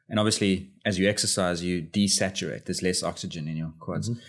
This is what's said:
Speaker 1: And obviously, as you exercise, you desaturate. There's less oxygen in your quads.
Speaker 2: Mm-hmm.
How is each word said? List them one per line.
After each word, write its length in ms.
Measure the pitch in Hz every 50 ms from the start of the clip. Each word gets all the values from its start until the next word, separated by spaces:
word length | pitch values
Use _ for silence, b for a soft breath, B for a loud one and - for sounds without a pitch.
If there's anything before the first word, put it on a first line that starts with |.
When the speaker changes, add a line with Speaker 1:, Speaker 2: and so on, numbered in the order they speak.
| b -
Speaker 1:
And 100 | 110 107
obviously, 520 | 107 110 107 - 104 98 95 87 - - - _ -
as 120 | 107 95 90
you 80 | 95
exercise, 560 | 101 101 - - - - 101 92 87 87 85 87
you 180 | 90 90 85
desaturate. 840 | 80 - - 101 101 98 - - 101 95 - - 95 78 55 - -
There's 160 | - 90 -
less 200 | 92 92 90 - 85
oxygen 440 | 85 - - - 90 - 80 73
in 80 | 78 80
your 160 | 78 82 80 80 -
quads. 300 | - 95 87 101 101 110
Speaker 2:
Mm-hmm. 100 | 117 B B